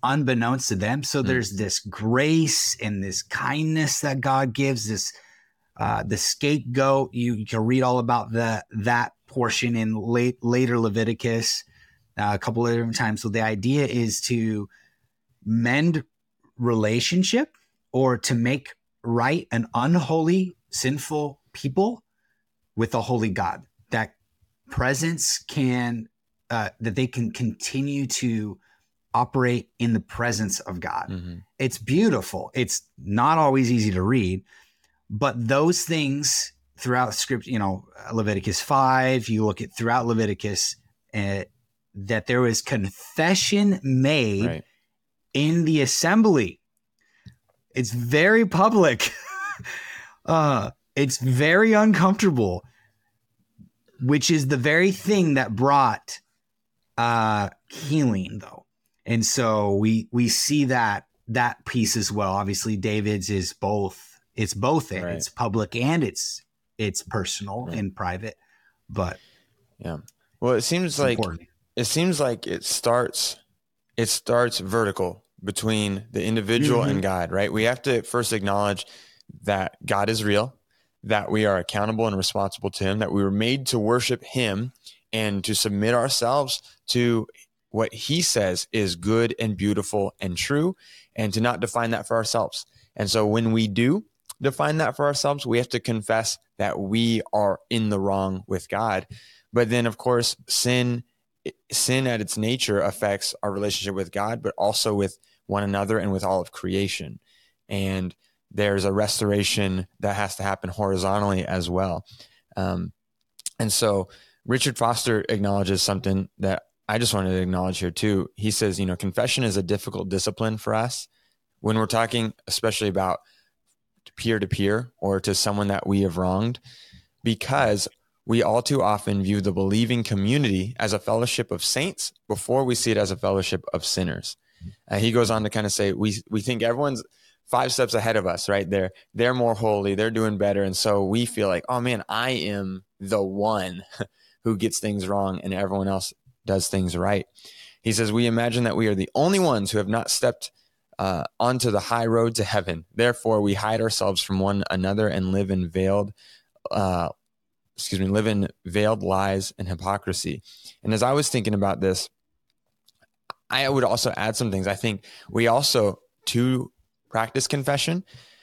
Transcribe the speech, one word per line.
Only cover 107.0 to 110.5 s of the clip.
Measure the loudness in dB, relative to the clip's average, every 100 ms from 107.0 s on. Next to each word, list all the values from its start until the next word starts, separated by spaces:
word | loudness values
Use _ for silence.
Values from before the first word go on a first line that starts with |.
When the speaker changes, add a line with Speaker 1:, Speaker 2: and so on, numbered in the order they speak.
| -10 -14 _ _ _ _ -8
Speaker 2:
And | -4 -2 -2 -4 -8 _ _ _
there's | -2 2 2 0
a |
restoration | 0 0 0 0 2 0 0 0 -2 -6 _
that | -4 -2
has | -4 -4
to |
happen | -4